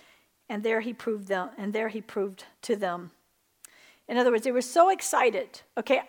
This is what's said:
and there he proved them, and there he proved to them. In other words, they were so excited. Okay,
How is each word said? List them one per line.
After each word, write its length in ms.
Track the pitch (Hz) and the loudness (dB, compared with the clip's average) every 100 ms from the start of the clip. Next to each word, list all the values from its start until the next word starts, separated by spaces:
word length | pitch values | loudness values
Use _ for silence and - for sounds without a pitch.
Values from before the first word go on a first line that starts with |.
| _ _ _ _ - | _ _ _ _ -10
and 140 | 214 | -4
there 180 | 226 226 | 0 0
he 100 | 226 | -2
proved 380 | 220 - 214 196 | -6 -4 -4 -2
them, 200 | 190 180 - | -4 -4 -6
and 140 | 202 | -6
there 160 | 214 220 | -4 -4
he 140 | 214 | -6
proved 420 | - 214 196 185 - _ | -8 -4 -4 -6 -20 _
to 120 | - 208 | -4 -2
them. 360 | 190 175 175 _ _ _ _ _ - _ - _ - | -2 -4 -10 _ _ _ _ _ -20 _ -20 _ -4
In 80 | 233 | 2
other 140 | 247 | 4
words, 120 | 226 | 4
they 80 | 254 | 2
were 100 | 247 | 0
so 280 | 247 339 359 | 2 6 6
excited. 720 | 381 - 285 247 196 - - - - | 4 0 2 2 2 -4 -10 -12 -6
Okay, 240 | - 269 | 0 0